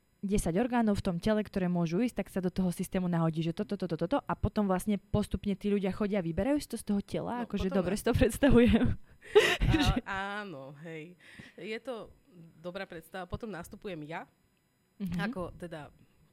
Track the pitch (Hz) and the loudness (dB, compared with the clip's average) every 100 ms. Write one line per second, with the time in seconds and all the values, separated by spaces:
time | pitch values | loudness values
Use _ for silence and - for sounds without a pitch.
0 | _ _ 196 202 175 165 247 240 220 202 | _ _ -2 0 2 0 2 2 2 2
1 | 208 170 214 214 202 196 180 175 170 175 | 0 -2 0 0 0 -2 -2 0 0 0
2 | 240 - 190 196 180 - 185 170 180 185 | 0 -2 -6 -4 -2 0 -2 -2 -4 -2
3 | 180 170 165 160 165 - 208 202 175 160 | 0 2 0 0 -2 -4 -6 -6 -4 -4
4 | 170 285 - 170 208 214 202 185 214 202 | -2 -2 -2 -4 -2 0 0 0 0 -2
5 | - 214 202 196 202 190 208 202 190 175 | -2 -2 -2 -4 -4 -4 -2 0 0 -2
6 | 208 202 165 165 226 294 - 233 - 202 | -2 -2 -2 -2 0 0 -2 -8 -2 -2
7 | - 170 160 240 233 202 185 190 180 208 | -2 -4 -4 -6 -6 -4 -2 0 0 -2
8 | - 226 254 - 277 233 240 220 240 - | 0 4 4 6 6 8 8 8 4 2
9 | - - - 415 - - - 311 262 - | -6 -20 2 6 6 6 4 4 4 2
10 | - 190 196 208 202 143 135 143 165 160 | -2 -6 -6 -6 -8 -12 -14 -16 -14 -12
11 | 160 180 - - - - 185 220 269 233 | -14 -18 -20 -20 -20 -14 -12 -10 -10 -10
12 | - - _ 180 165 160 175 185 190 170 | -12 -18 _ -20 -20 -16 -12 -10 -10 -14
13 | - 190 180 - 226 165 170 202 208 170 | -14 -12 -8 -8 -8 -10 -12 -14 -12 -10
14 | 151 170 269 _ _ _ _ _ _ - | -10 -12 -14 _ _ _ _ _ _ -12
15 | 190 170 202 185 170 - 175 160 139 - | -8 -4 -4 -4 -10 -10 -12 -12 -14 -20
16 | _ _ _ | _ _ _